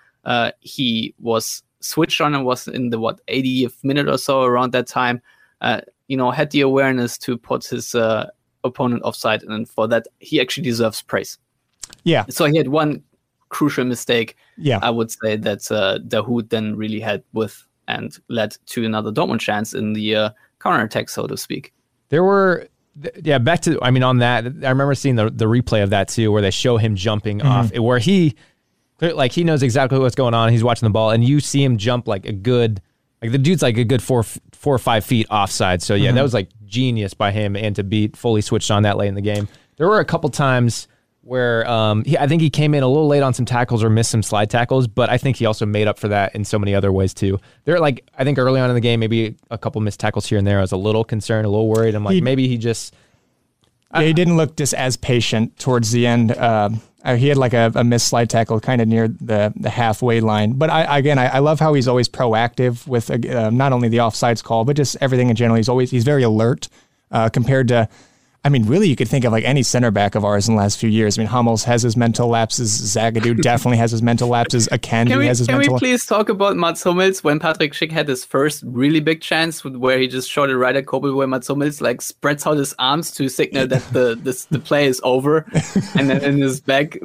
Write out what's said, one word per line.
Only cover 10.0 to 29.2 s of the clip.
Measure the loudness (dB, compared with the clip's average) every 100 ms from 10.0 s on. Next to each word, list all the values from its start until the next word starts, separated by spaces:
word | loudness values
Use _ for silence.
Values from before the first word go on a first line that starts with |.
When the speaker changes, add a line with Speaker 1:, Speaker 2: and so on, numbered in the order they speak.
| -4 _
Speaker 1:
he | -4 -2
actually | -2 -4
deserves | -4 -2 -2 -4
praise. | -6 -6 -6 -16 _ _ _ -20 -20 -6
Speaker 2:
Yeah. | 0 0 0
Speaker 1:
So | 0 2
he | 2
had | 2
one | 0 0 -4 _ _ _ _ -12
crucial | -2 -2 0 -2
mistake, | -4 0 -2 -2 -10 _ -6
Speaker 2:
Yeah. | -2 0
Speaker 1:
I | 0
would | -2 -4
say, | -4 -4 -2
that, | -4 -6 -4
uh, | -2 -2 -2 -4
Dahoud | -4 -2 -4 -2
then | -4 -4 -6
really | -6 -6
had | -6 -6 _
with | -6 -6 -8 _ _ -10
and | -8 -10 -14 -8
led | -4 -4 -6 -10
to | -6 -4
another | -4 -4
Dortmund | -2 -2 -2
chance | -2 -4 -4
in | -6 -4
the, | -4 -2 0
uh, | -2 -6 _ _
counterattack, | -2 0 0 -4 -6
so | -8 -8
to | -8
speak. | -8 -10 -12 _ _ _ -4
Speaker 3:
There | 0
were, | 2 2 2 0 -6 _ _ -16
th-, | -16 -8
yeah, | 0 2
back | 2 2
to, | 0 0
I | 2
mean, | 2
on | 4 2
that, | 2 0 -4
I | -6 -2
remember | 0 0 0
seeing | 0 2
the, | 0
the | 0 2
replay | 2 2 0
of | 2
that | 0 0
too, | 0 2
where | 2
they | 2
show | 0 0 2
him | 0 -2
jumping | -2 -2 -4 -2
Speaker 2:
Mm-hmm. | 2
Speaker 3:
off, | 2 0 0
where | 0 2
he, | 4 4 2 0 _ _ _ _ _ -4
clear-, | -4
like, | 0